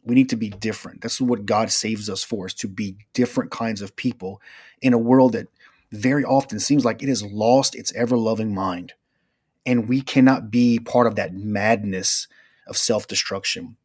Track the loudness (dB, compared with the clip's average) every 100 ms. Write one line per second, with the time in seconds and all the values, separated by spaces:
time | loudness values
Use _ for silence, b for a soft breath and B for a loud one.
0 | 4 4 4 0 -4 -4 -6 -6 -10 -12
1 | -8 -2 0 0 0 0 2 -2 -2 -4
2 | -6 -6 -6 -6 -8 -8 -8 -6 -8 -8
3 | _ -2 0 0 -4 -6 -6 -4 -10 -6
4 | -6 -4 -12 -12 B B B B 2 2
5 | 6 6 6 4 -8 b b b b -4
6 | 0 0 2 2 0 -6 0 2 2 -2
7 | -2 -4 -4 0 4 4 2 -4 -10 -4
8 | 0 2 0 -2 -2 -2 -4 -6 -10 _
9 | _ _ _ _ _ _ -2 0 2 -2
10 | 0 4 6 4 0 2 4 2 2 2
11 | 2 2 -4 -6 -4 0 2 2 0 -4
12 | -2 -2 -6 b b b -8 -4 0 0
13 | 0 -4 -4 -6 -6 -6 -10 -18